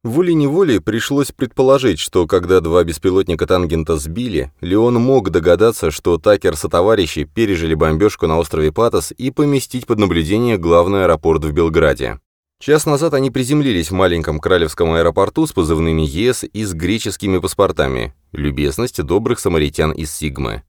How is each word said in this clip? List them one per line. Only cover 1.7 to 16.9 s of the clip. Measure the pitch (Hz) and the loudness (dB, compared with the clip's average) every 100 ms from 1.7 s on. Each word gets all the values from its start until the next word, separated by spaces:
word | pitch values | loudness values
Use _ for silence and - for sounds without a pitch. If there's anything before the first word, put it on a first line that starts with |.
| 139 131 120 | 4 2 -2
что | - 92 82 | -2 0 2
когда | 95 87 92 | 0 4 2
два | 82 87 | 4 2
беспилотника | 82 78 95 92 95 82 85 | 2 0 0 0 0 -2 0
«Тангента» | 92 87 82 78 80 | 0 0 -2 -2 -4
сбили, | 78 90 123 82 64 _ | -4 -8 -4 -4 -6 _
Леон | 87 101 120 | -2 2 2
мог | 120 123 135 92 | 2 2 2 2
догадаться, | 85 82 85 110 - 80 | 0 2 4 2 2 -4
что | - - 85 | -2 -2 0
Такер | 107 101 92 82 | 2 2 2 -2
сотоварищи | - 85 98 110 82 80 | -2 0 2 2 0 -4
пережили | 73 - 110 90 82 | -6 -2 0 0 -2
бомбежку | 80 78 78 104 - 82 | 0 0 2 0 0 0
на | 80 | 0
острове | 82 80 78 | 0 -2 -2
Патос | 76 117 107 - - | 0 0 0 -4 -8
и | 127 | -6
поместить | 123 147 139 - 127 - | -2 0 0 -4 -10 -4
под | 107 | 0
наблюдение | 101 85 80 104 120 104 | 2 0 0 0 0 0
главный | 82 85 87 98 | 4 4 4 2
аэропорт | 90 80 82 78 | 2 2 2 0
в | 76 | 0
Белграде. | 76 82 80 78 65 64 53 _ _ _ _ | 0 2 2 2 0 -6 -10 _ _ _ _
Час | - 151 156 | 0 0 2
назад | 143 165 | 0 0
они | 143 135 | 0 -2
приземлились | 123 123 151 139 92 80 | -2 0 0 2 0 -2
в | |
маленьком | 92 92 85 78 78 | 0 2 0 -2 -4
кралевском | - 90 80 - 85 | 0 0 0 0 0
аэропорту | 82 82 80 98 - 160 | 2 2 2 0 0 -2
с | |
позывными | - 78 80 82 80 | 0 0 0 0 0
«Е | 78 78 120 | -2 0 -2
С» | 120 | -2
и | - 104 | -8 -8
с | 107 | -6
греческими | 82 87 | -4 -4